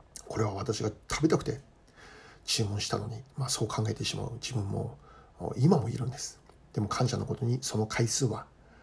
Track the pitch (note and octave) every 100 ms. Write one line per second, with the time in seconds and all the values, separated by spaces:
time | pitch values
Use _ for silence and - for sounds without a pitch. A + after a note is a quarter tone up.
0 | - - - - G#2+ G2 - G#2+ A2 -
1 | - - D#3 C#3 - A#2 - - - -
2 | - - - - - - G#2 G#2 - G2+
3 | G#2 A2+ - - B2+ - A2 - A2 G#2+
4 | - G2 G2+ A2+ - A#2 G2 - - -
5 | - - - - - - D3 F3 A2 -
6 | B2+ - - - - - - - G#2 -
7 | B2 G2+ G2+ - A#2 B2+ - G#2+ A2 -
8 | A#2 - B2+ A2 - - - -